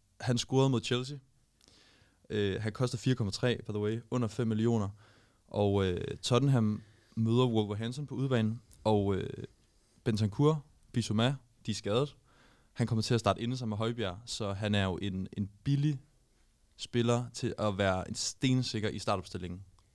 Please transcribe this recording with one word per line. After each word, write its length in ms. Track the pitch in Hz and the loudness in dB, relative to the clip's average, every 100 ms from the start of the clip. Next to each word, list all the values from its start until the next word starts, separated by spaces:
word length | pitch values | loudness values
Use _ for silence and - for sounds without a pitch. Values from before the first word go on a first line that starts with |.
| _ - | _ -6
han 160 | 127 120 | -2 -2
scorede 320 | - 131 135 | 0 2 4
mod 120 | 120 | 2
Chelsea. 360 | - 123 127 143 - _ _ _ _ - _ _ _ _ - | 0 -4 -4 -12 -16 _ _ _ _ -20 _ _ _ _ -6
Øh, 320 | 107 101 95 | -2 0 -2
han 100 | 107 | -4
koster 260 | 104 127 113 | -2 -2 -2
fire 180 | 127 127 | 0 0
komma 160 | 101 | 0
tre, 260 | - 123 113 - | 0 0 -2 -4
by 20 | |
the 80 | 104 | -4
way, 200 | 104 113 - | -2 -4 -4
under 160 | 127 113 | -2 -2
fem 200 | - 113 | -2 0
millioner. 420 | 107 117 113 98 101 - _ _ _ - | 2 2 2 0 -6 -20 _ _ _ -6
Og, 380 | - 101 101 95 | 0 4 4 4
øh, 320 | 90 - - | 0 -4 -6
Tottenham 640 | - 123 139 131 107 107 - - _ - | 2 4 4 4 2 0 -6 -20 _ -2
møder 300 | 113 120 127 | 2 4 4
Wolverhampton 600 | 110 104 104 113 127 143 | 2 0 -2 -6 -6 -8
på 80 | 107 | -4
udebane, 440 | 135 123 110 117 - - | 0 2 2 -2 -10 -4
og, 320 | 110 107 98 95 | 2 2 2 0
øh, 140 | - - - _ _ _ _ _ | -4 -8 -12 _ _ _ _ _
Bentancur, 640 | - 107 107 - 147 156 - _ _ | -2 0 0 4 4 2 -4 _ _
Bissouma, 420 | 120 110 107 123 139 _ _ - | -4 0 2 0 -2 _ _ -8
de 60 | |
er 40 | 101 | -6
skadet. 400 | 98 113 147 - _ _ _ _ _ | -2 0 -2 -6 _ _ _ _ _
Han 140 | - 113 | -4 0
kommer 140 | 110 | 0
til 120 | - | 2
at 60 | 120 | 2
starte 220 | 101 98 | 2 0
inde 160 | 117 127 | -2 -4
sammen 120 | 117 | -4
med 80 | 104 | -4
Højbjerg, 400 | 113 120 98 95 - | -4 -4 -6 -6 -10
så 280 | - 104 | -6 -6
han 220 | 98 104 101 | -2 0 2
er 80 | |
jo 140 | 95 87 | 2 0
en, 300 | 98 92 92 - | -4 -4 -6 -6
en 120 | 98 - | -6 -4
billig 360 | 139 139 151 139 - _ _ _ _ _ _ - | 0 2 2 0 -6 _ _ _ _ _ _ -16
spiller 480 | - 120 117 120 120 | -4 0 2 2 0
til 200 | - 120 - | -4 -4 -2
at 200 | 104 98 | 0 2
være 320 | 98 92 - | 2 2 -2
en 60 | - | -6
stensikker 720 | - - 135 127 123 110 104 | -6 -2 2 2 0 -2 -4
i 100 | 104 | -4
startopstillingen, 640 | - 98 - 92 87 90 98 - _ | -2 -2 -4 -8 -8 -10 -14 -20 _